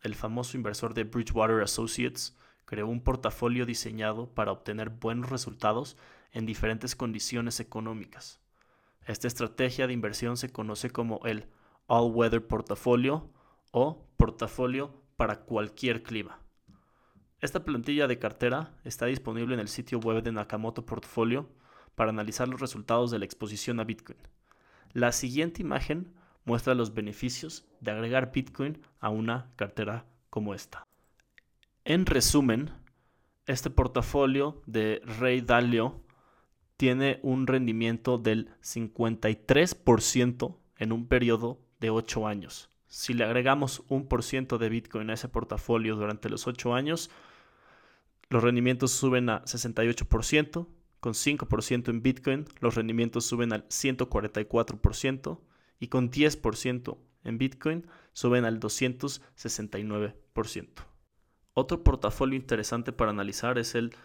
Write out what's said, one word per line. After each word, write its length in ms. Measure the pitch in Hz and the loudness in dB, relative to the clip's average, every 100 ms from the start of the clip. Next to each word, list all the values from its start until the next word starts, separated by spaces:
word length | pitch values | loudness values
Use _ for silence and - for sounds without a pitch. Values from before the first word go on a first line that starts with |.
el 120 | 110 | -8
famoso 420 | 107 110 117 120 131 | -6 -4 -4 -4 -6
inversor 380 | 107 104 113 | -6 -4 -4
de 100 | 113 | -4
Bridgewater 580 | 110 120 113 113 110 110 | -2 -2 0 4 4 4
Associates, 760 | 101 - 113 - 123 - - - _ _ | 2 -2 -4 -2 -4 -4 -10 -12 _ _
creó 220 | - 107 107 | -10 -6 -4
un 160 | 120 | -2
portafolio 640 | 123 131 110 - 120 123 120 | 0 0 -2 -2 0 0 -2
diseñado 680 | 117 113 110 107 110 123 | -4 -6 -4 -4 -4 -6
para 180 | - 104 | -2 -2
obtener 380 | 95 - 107 110 | -2 -6 -6 -6
buenos 400 | 113 113 117 123 | -4 -4 -2 -4
resultados 680 | 131 117 - 107 113 143 - - - _ | -6 -8 -2 0 0 -4 -12 -20 -20 _
en 140 | 117 110 | -6 -4
diferentes 480 | 107 110 113 123 | -2 -2 -2 -6
condiciones 640 | - 120 110 - 120 117 113 | -6 -6 -4 -4 -4 -4 -6
económicas. 800 | 113 110 110 110 95 - - - _ _ _ _ _ _ | -8 -8 -8 -10 -12 -18 -20 -20 _ _ _ _ _ _
Esta 220 | - 107 123 | -10 -4 -4
estrategia 600 | 120 113 - 127 131 127 | -2 -4 0 0 0 -2
de 60 | |
inversión 440 | 123 107 107 120 120 | -2 -4 -4 -4 -4
se 160 | 127 | -6
conoce 380 | - 107 104 123 | -8 -8 -6 -6
como 300 | - 117 110 | -4 -4 -4
el 240 | 117 107 - - _ _ - | -4 -6 -8 -20 _ _ 2
All 260 | 117 120 | 4 4
Weather 340 | 117 113 117 113 | 4 4 2 0
Portfolio 840 | 110 - 104 123 123 123 156 - _ _ _ _ | -4 -4 -2 4 4 4 -2 -6 _ _ _ _
o 340 | 120 139 156 - - | 2 2 0 0 4
portafolio 880 | 110 - 113 - 127 131 139 - _ - | 4 2 -6 -2 -2 -2 -6 -12 _ 0
para 240 | 113 104 | 0 -2
cualquier 640 | - 110 104 - 127 113 | -4 -2 -2 -2 -2 -2
clima. 380 | - 110 90 - - _ - - _ _ _ _ _ _ | -4 -8 -8 -14 -20 _ -20 -20 _ _ _ _ _ _
Esta 240 | - 170 | -4 -4
plantilla 420 | 160 127 120 147 139 | -4 -4 0 2 2
de 120 | 123 | 0
cartera 580 | 107 - 123 135 160 - | -4 -2 0 0 -4 -12
está 220 | 120 - 120 | -14 -4 -2
disponible 480 | 131 113 113 120 | -2 -4 -4 -2
en 60 | 123 | -4
el 80 | 107 | -4
sitio 300 | - 120 120 | -8 -6 -4
web 240 | 113 110 | 0 0
de 80 | 117 | 0
Nakamoto 560 | 107 104 107 113 117 - | -4 -4 -4 -4 -8 -8
Portfolio 640 | 104 - - 113 131 151 _ _ - - - | -10 -4 0 2 0 -4 _ _ -20 -10 -2
para 140 | 110 | 0
analizar 360 | 110 107 107 127 | 0 -4 -4 -4
los 140 | 127 | -4
resultados 500 | 131 110 104 117 120 | -8 -6 0 2 2
de 80 | 113 | -2
la 60 | |
exposición 560 | 98 - 107 104 - 117 | -6 -8 -10 -6 -4 -4
a 40 | |
Bitcoin. 340 | 110 107 - - - _ _ _ _ _ - | -4 -8 -14 -20 -20 _ _ _ _ _ -10
La 180 | 120 120 | 2 2
siguiente 520 | 120 123 135 165 165 | 2 -2 -2 -2 -2
imagen 520 | 165 135 - 156 180 - _ _ | -2 -2 -2 -4 -6 -16 _ _
muestra 300 | - 117 131 | -2 0 2
los 200 | 127 113 | 2 0
beneficios 720 | 110 104 104 123 - 156 - - _ | -4 -6 -4 -6 -6 -10 -14 -18 _
de 100 | 104 | -4
agregar 400 | 107 117 131 127 | -2 0 0 0
Bitcoin 480 | 135 131 - 139 151 - _ | -2 -4 -4 -6 -6 -16 _
a 80 | 107 | -4
una 420 | 107 113 123 - - | -2 -2 -4 -6 -8
cartera 500 | 101 - 104 113 - _ _ | -6 -4 -4 -6 -10 _ _
como 260 | 110 104 | -6 -6
esta. 320 | 95 - - - _ _ _ _ _ _ _ _ _ | -6 -12 -18 -20 _ _ _ _ _ _ _ _ _
En 220 | - 170 185 | 0 2 4
resumen, 640 | 156 - 147 131 113 156 - - _ _ _ _ _ - | 4 4 6 4 2 -2 -10 -20 _ _ _ _ _ -4
este 240 | 131 135 | -4 2
portafolio 920 | 135 123 123 117 143 135 135 143 151 - | 4 4 2 2 4 4 4 0 -4 -4
de 360 | 110 107 107 120 110 | 0 2 0 -4 0
Ray 220 | 127 127 | 2 2
Dalio 640 | 120 120 120 117 123 - - _ _ _ _ _ _ - | 4 4 6 4 2 -4 -14 _ _ _ _ _ _ 0
tiene 440 | 131 127 139 - | 2 4 2 0
un 240 | 139 127 131 | 0 0 2
rendimiento 720 | 131 120 113 117 117 127 123 | 2 2 2 0 0 0 2
del 340 | 110 110 - - | 4 2 0 -10
cincuenta 640 | - 120 110 - 113 110 107 | -10 -6 -6 0 0 2 0
y 80 | 110 | 0
tres 380 | - 143 180 | 4 6 6
por 260 | - - 113 | 4 6 6
ciento 640 | - 127 123 123 120 - _ - | 6 4 2 2 -6 -6 _ -6
en 160 | 110 | -2
un 160 | 117 120 | -2 2
periodo 520 | 127 120 113 120 123 _ _ | 4 4 4 0 -6 _ _
de 120 | 113 | 0
ocho 360 | 110 113 113 107 | 0 -2 -2 -2
años. 440 | 101 85 - - _ _ | -4 -8 -14 -18 _ _
Si 260 | - - | -8 -2
le 120 | 120 | 0
agregamos 580 | 110 123 131 143 135 - - | 2 4 4 2 0 -4 -2
un 200 | 135 139 | -2 0
por 140 | 120 | -2
ciento 340 | 117 131 131 117 | 0 -4 -2 0
de 140 | 113 | 0
Bitcoin 400 | 113 - 110 110 | -2 -4 -6 -6
a 40 | |
ese 140 | 110 123 | -6 -6
portafolio 680 | 113 110 110 - 117 110 107 | -6 -4 -4 0 0 2 0
durante 340 | 104 107 110 | -2 -4 -6
los 160 | 101 - | -6 -6
ocho 280 | 120 123 | -4 -2
años, 360 | 120 147 165 - - - - _ _ _ - _ _ _ _ - | 0 0 -4 -6 -14 -20 -20 _ _ _ -20 _ _ _ _ 0
los 120 | 120 | 4
rendimientos 500 | 120 123 127 127 131 | 4 4 4 2 2
suben 360 | - 135 127 120 | 2 2 4 2
a 180 | 107 - | -2 -4
sesenta 380 | 120 123 113 | -6 -4 0
y 40 | 117 | 2
ocho 180 | 117 120 | 0 2
por 180 | 113 | 0
ciento. 440 | - 151 151 170 170 - _ _ | 4 2 2 -4 -8 -14 _ _
Con 140 | 120 | -4
cinco 340 | 110 143 147 123 | 0 0 0 0
por 140 | 110 | 0
ciento 280 | - 123 123 | 2 0 0
en 120 | 117 | 2
Bitcoin, 440 | 131 131 143 135 147 - | 2 2 0 -2 -4 -2
los 140 | 117 | 0
rendimientos 500 | 110 113 113 117 120 - | 0 0 0 0 0 -2
suben 260 | 120 117 | 0 0
al 120 | 107 - | -2 -4
ciento 400 | - 135 127 123 | -2 0 0 0
cuarenta 320 | 107 104 107 | 0 -2 -4
y 60 | 107 | 0
cuatro 340 | 117 113 107 | 2 0 4
por 140 | - | 4
ciento. 480 | - 135 135 - 165 _ _ _ _ | 4 -2 -2 -6 -10 _ _ _ _
Y 100 | 123 | -2
con 220 | 127 120 | 0 2
diez 260 | 127 151 151 | 4 4 4
por 200 | 113 107 | -2 0
ciento 420 | 127 123 123 - _ _ | -2 -4 -6 -12 _ _
en 140 | 117 113 | -6 0
Bitcoin, 480 | 135 135 156 170 165 - _ | 0 0 -2 -2 -6 -18 _
suben 320 | - 123 123 | -2 2 4
al 140 | 117 110 | 4 0
doscientos 600 | 110 - 127 123 143 - - | -4 0 -2 0 -6 -6 -14
sesenta 440 | - 117 - 107 101 | -12 -6 -6 -6 -6
y 60 | |
nueve 320 | 107 104 104 - _ | -4 -2 -4 -6 _
por 160 | - 110 | -6 -4
ciento. 340 | - - - - - _ _ _ _ _ | -8 -12 -18 -20 -20 _ _ _ _ _
Otro 300 | - 131 170 | -2 0 4
portafolio 520 | 170 135 104 - 135 131 | 6 6 2 2 0 0
interesante 560 | 131 113 107 117 117 | 0 -2 0 -4 -4
para 180 | - 110 | -2 0
analizar 480 | 104 101 - 123 123 | 0 -4 -2 -2 0
es 160 | 113 | -2
el 200 | 120 117 - | -2 -2 -6